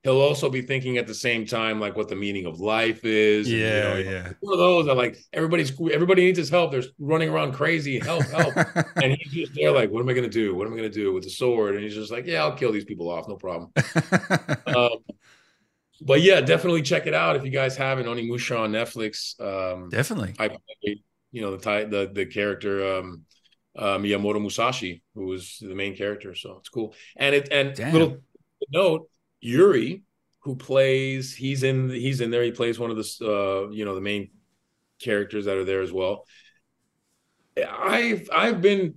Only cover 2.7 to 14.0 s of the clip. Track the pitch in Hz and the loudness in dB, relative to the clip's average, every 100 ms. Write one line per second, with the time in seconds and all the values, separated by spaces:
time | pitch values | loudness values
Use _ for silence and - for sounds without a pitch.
2.7 | 110 113 113 113 107 107 107 117 113 110 | 2 2 0 0 4 6 4 2 0 2
3.7 | 107 104 98 95 92 87 - 202 175 175 | 2 0 0 -2 -6 -8 -10 -2 4 6
4.7 | 175 147 127 123 - - 156 160 170 139 | 4 4 2 2 -4 -10 -2 0 2 0
5.7 | 135 160 151 175 185 180 180 139 175 160 | -2 0 2 4 6 6 4 2 2 2
6.7 | 135 123 - 143 160 160 156 143 131 156 | 0 -4 -8 0 0 2 0 -2 0 0
7.7 | 165 143 123 120 170 135 156 156 180 151 | 0 -2 -4 -2 -2 0 2 2 2 0
8.7 | 175 - - 131 135 139 160 139 143 151 | 0 -2 0 0 0 -2 -6 -6 2 4
9.7 | 143 107 113 127 127 120 113 104 92 107 | 4 4 0 0 0 0 0 0 0 -4
10.7 | 113 110 104 98 92 90 - 127 117 104 | -4 -6 -2 0 -2 -4 -2 0 2 0
11.7 | 101 104 107 107 117 147 165 - 135 123 | -2 -4 -8 -8 -8 -4 -2 -2 0 -2
12.7 | 107 98 90 85 85 - 98 92 85 87 | -2 -4 -8 -6 -6 -8 -10 -8 -8 -4
13.7 | - - 165 | -2 0 0